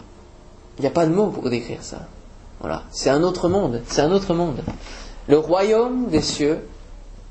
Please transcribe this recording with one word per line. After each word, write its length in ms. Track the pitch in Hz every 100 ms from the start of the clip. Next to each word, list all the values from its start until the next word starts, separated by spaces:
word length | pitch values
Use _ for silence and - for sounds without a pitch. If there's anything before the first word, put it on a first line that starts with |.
| - - - - - - - -
il 40 |
n'y 60 | 131
a 40 |
pas 140 | 170 160
de 60 |
mots 160 | 175 202
pour 220 | - 127
décrire 340 | 117 - -
ça. 240 | - - - - - - - -
Voilà. 220 | - 80 -
C'est 180 | - 135
un 140 | 143
autre 260 | 175 180 170
monde. 320 | 196 165 117 -
C'est 140 | -
un 100 | 147
autre 220 | 196 196
monde. 280 | 170 175 120 - - - - - - -
Le 100 | 147
royaume 680 | 156 180 208 220 247 254 233
des 140 | 156
cieux 380 | - - 147 160 - - - - - - -